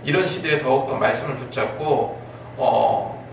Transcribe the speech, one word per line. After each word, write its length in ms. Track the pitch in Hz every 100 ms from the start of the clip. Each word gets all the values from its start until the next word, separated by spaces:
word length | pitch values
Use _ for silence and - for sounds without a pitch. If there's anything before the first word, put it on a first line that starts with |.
이런 240 | 139 185 175
시대에 320 | - 160 147
더욱더 360 | 131 131 - 131
말씀을 400 | - - - -
붙잡고, 840 | - 139 - - 151 123 - - - - - -
어, 680 | - - - - - - -